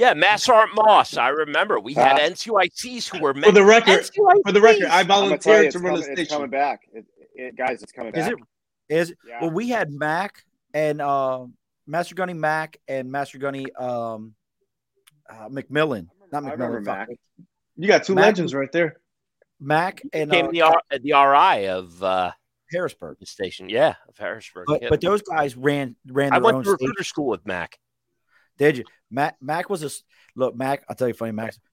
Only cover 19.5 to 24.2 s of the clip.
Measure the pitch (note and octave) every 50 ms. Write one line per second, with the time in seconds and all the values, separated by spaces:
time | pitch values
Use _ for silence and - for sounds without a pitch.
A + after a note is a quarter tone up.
19.5 | _ _ C#3+ C#3 D3+ D#3+ F3 F#3+ G3+ - - D4 - D#3 D3+ D3+ F#3 E3+ D#3+ E3
20.5 | E3+ E3+ D#3+ D#3+ E3 E3 - - C#3+ C3 B2 C#3+ D3+ C#3 C#3 C#3 C#3 C#3+ F3 F#3+
21.5 | D#3+ A2+ G2 F#2+ F#2 F#2 F#2 F2 E2+ F2+ F#2+ F#2 F#2 F#2 F2+ F2 - _ _ _
22.5 | _ _ _ - D#3+ F3+ F3+ C3+ - _ - D2+ - _ F#2+ - - - G2 F2+
23.5 | - - F#2 F#2 G#2+ A#2+ D3+ D3 - - _ _ _ -